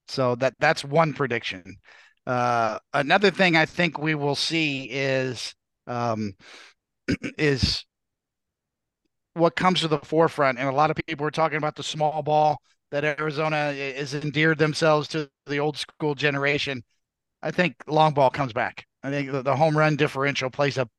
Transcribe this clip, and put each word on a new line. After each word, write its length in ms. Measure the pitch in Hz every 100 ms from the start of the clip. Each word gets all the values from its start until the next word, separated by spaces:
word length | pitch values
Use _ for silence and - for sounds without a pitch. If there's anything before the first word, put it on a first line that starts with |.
| -
So 280 | - 127 120
that, 180 | 127 -
that's 240 | 151 160
one 300 | 139 151 160
prediction. 640 | 131 135 117 - 92 90 98 _ - _ _ -
Uh, 520 | 123 123 120 113 - -
another 380 | 139 139 190 202
thing 260 | 165 180 165
I 80 |
think 340 | 160 - 175 147
we 160 | 156
will 200 | 151 143
see 500 | 143 - 165 151 135 131
is, 640 | 135 139 131 131 117 - - _ _ -
um, 480 | 120 120 110 107 95 - - - _ _ _ -
<clears throat> 300 | - - -
is 460 | 147 135 - - - _ _ _ _ _ _ _ _ _ _ _ _ _ _
what 240 | 170 165 -
comes 240 | 180 180
to 80 | 165
the 100 | 147
forefront. 600 | - 156 165 - 139 120
And 100 | 139
a 40 |
lot 180 | 135 156
of 60 | 151 165
people 200 | 151 151
are 40 |
talking 260 | 151 160 151
about 180 | 151
the 80 | -
small 400 | 135 156 151 151
ball 380 | 147 151 151 143 - _ _
that 140 | 143
Arizona 520 | 151 143 156 143 156 151
i-, 160 | 147
is 420 | 139 139 131 143
endeared 440 | 143 151 139 160 151
themselves 500 | 156 143 160 151 143
to 200 | 160 143 _ -
the 120 | 143
old 200 | 147 143
school 360 | - - 151
generation. 720 | 139 147 139 139 143 - 131 - _ _ _ _ _
I 80 | 151
think 260 | 160 175 - -
long 260 | 151 156
ball 180 | 143 131
comes 220 | - 131
back. 340 | 113 107 - - _
I 80 | 131
think 220 | 143 139
the, 100 | 139
the 140 | 127 131
home 200 | 160 151
run 200 | 156 147
differential 540 | 147 135 139 135 131
plays 280 | - 143 131
a 100 | 120